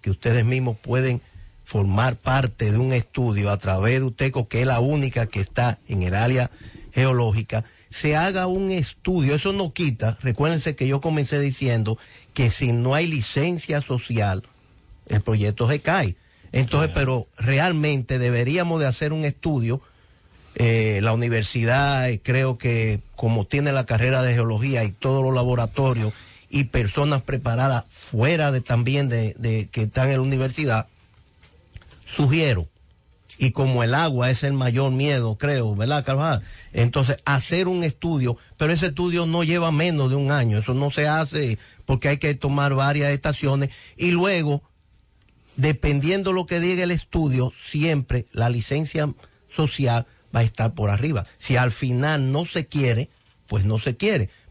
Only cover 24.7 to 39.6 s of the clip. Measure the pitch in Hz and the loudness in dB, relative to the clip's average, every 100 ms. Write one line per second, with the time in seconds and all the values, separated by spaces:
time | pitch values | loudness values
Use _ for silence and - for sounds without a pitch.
24.7 | 127 107 92 135 131 131 131 123 120 113 | 0 -2 -2 0 2 2 2 2 2 0
25.7 | - 135 120 107 - - - - 143 131 | 0 0 2 -2 -4 -16 -20 -4 -2 0
26.7 | 127 104 147 143 139 - 131 123 117 135 | 0 0 0 0 0 -2 -4 -2 0 2
27.7 | 123 - - - 113 127 170 147 131 - | 0 -4 -16 -6 0 2 2 2 0 0
28.7 | 117 120 143 139 117 110 - 117 110 107 | 0 2 0 0 0 -2 -2 -2 -2 -2
29.7 | - 107 131 131 135 131 131 135 127 147 | -4 -2 0 2 2 2 0 0 -2 0
30.7 | 110 - _ _ _ - _ - - _ | 0 -4 _ _ _ -20 _ -20 -20 _
31.7 | - - - - - 143 160 151 95 80 | -20 -20 -20 -10 0 2 4 2 0 -4
32.7 | _ _ _ _ _ - - 131 - 135 | _ _ _ _ _ -14 -2 -2 0 0
33.7 | 123 117 139 160 127 123 123 143 139 127 | 2 2 2 0 0 0 0 0 0 0
34.7 | 120 139 131 143 135 113 107 147 139 110 | 2 0 0 0 0 -2 -2 -2 0 0
35.7 | 101 117 147 135 135 160 117 - - - | 0 0 -2 0 0 0 -2 -4 -16 -8
36.7 | - 120 143 127 139 - 135 - 170 185 | 0 2 2 0 0 0 0 0 0 0
37.7 | 180 165 - 170 151 127 117 - - 156 | 0 -2 -2 -2 0 0 -4 -8 -4 0
38.7 | 170 180 143 175 175 165 165 160 175 | 2 0 -2 -2 0 0 0 0 0